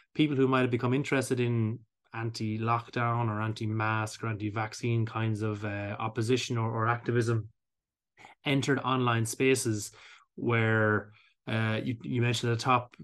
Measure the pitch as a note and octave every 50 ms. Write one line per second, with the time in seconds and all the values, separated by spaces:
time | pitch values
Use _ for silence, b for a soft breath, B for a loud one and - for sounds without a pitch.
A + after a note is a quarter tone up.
0 | B B - - D#3 D3 C#3+ C3 C3 B2+ C3 B2+ B2+ B2+ A#2 A2 B2+ B2 B2+ C#3
1 | D3 - D3 C3+ B2 - C3 B2 A#2+ A#2+ A#2+ A#2 A2 G#2+ A#2 - - _ _ _
2 | _ _ - A2+ A2+ A#2 A#2 - A2+ A2 G#2+ A2 A2+ A#2 A#2 A#2+ A#2+ - - B2
3 | A#2+ A#2+ A#2 A#2+ A#2 A2 G#2 G#2 A2 A2 A2 - A2+ G#2+ A2 A2 A2 A2 A2 A2
4 | A2 A2 - - - A2+ G#2+ G2 G#2+ G#2+ G2+ A2+ A2 G#2+ - - - A#2+ A#2 A#2
5 | A2 G#2+ - A2 A2 A2 G#2+ G#2 A2 G#2+ G#2+ G2+ G#2 G#2+ G2+ G2+ G2+ G2+ G#2+ -
6 | A2+ A2+ - A#2+ A2 A2+ B2+ B2 - - B2 A#2 A2+ A2+ A#2 A2+ A2 A2+ A#2 A2+
7 | - - A#2 A#2+ A2 A#2 A#2 A2+ G#2+ - - _ _ _ _ _ _ _ _ _
8 | _ _ _ B B B B B - D3+ C#3 C#3 B2+ C#3+ C#3 B2+ - B2 C3 B2+
9 | B2 B2 A#2 A2+ A2+ A2+ - - C3+ C3 C3+ A#2+ - A#2+ G#2+ G#2 - - B B
10 | B B B B B B _ - B2 A#2 A#2 A2+ A2 A2 A2 A2 G#2+ G#2+ G#2+ G2+
11 | - b b b b b b b - - A2 A2+ A2 A2 A2 A2 - - A#2+ A2
12 | - C#3+ C3 A#2+ A#2+ A#2+ A#2 A#2 - A#2+ A#2 A2+ - C3+ B2+ A#2+ A#2+ - _ -